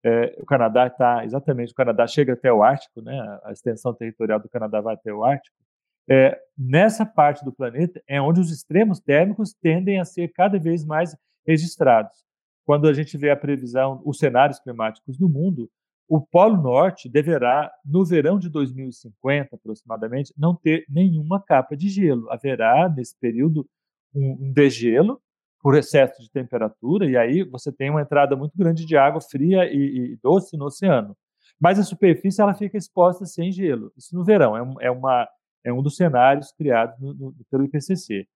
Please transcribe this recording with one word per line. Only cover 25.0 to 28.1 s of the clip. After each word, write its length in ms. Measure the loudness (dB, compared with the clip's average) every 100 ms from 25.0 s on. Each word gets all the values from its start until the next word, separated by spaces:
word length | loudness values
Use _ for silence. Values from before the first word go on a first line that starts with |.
| 2 0 _ _ _ _
por 160 | 2 2
excesso 460 | 4 2 2 -2
de 80 | -12
temperatura, 800 | -10 -6 -4 -6 _ -4 -2 2
e 80 | 2
aí 260 | 2 0
você 300 | -4 -8 -12
tem 180 | -8 -4
uma 120 | -4
entrada 340 | 0